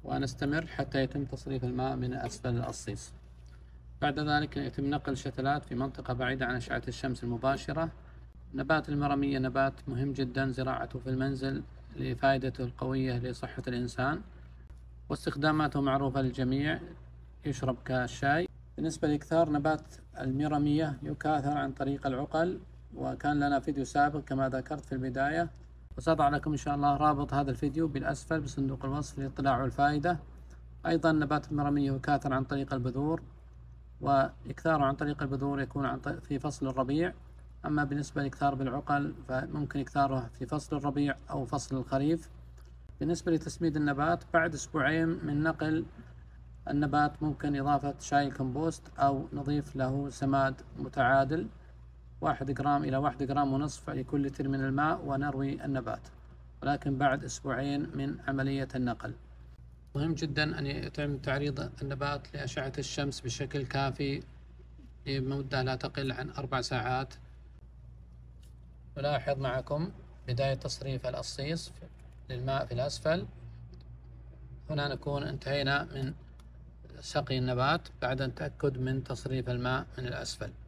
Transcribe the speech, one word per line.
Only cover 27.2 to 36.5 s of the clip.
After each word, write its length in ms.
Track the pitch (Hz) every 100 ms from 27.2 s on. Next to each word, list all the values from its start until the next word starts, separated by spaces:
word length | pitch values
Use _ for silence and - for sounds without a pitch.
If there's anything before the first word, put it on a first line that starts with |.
| 143
هذا 180 | 139 139
الفيديو 360 | 123 147 143 165
بالأسفل 540 | 139 139 143 - 160
بصندوق 440 | 143 - 135 131 135
الوصف 340 | 143 143 -
للاطلاع 420 | 135 127 139 123
والفائدة. 580 | 131 120 143 147 156 170 - - - - - - 165
أيضًا 260 | 165 160
نبات 400 | 156 143 151 -
المرمية 400 | 147 143 143 139
يكاثر 420 | 135 139 139 143
عن 100 | 131
طريق 300 | 131 139 135
البذور، 480 | 135 123 127 147 165 - - - - - - - -
وإكثاره 840 | 139 139 135 - - - 165 151
عن 120 | 135 135
طريق 260 | 147 143
البذور 380 | 143 135 139 139
يكون 240 | 127 143 135
عن 140 | 135
ط-، 100 | 139
في 300 | - - 139
فصل 280 | 151